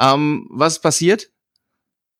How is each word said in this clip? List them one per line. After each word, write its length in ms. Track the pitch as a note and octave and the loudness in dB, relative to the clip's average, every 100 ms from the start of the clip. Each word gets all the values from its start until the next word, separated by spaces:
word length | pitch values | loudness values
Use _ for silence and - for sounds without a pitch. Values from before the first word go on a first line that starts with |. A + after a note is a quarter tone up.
Ähm, 460 | C3 C#3 D3+ D3 - | 0 0 0 -4 -6
was 240 | A#2+ D#3 | -2 -2
ist 60 | D#3 | 0
passiert? 500 | E3 - E3 G#3+ - _ _ _ _ _ _ _ _ _ | -2 0 2 0 -2 _ _ _ _ _ _ _ _ _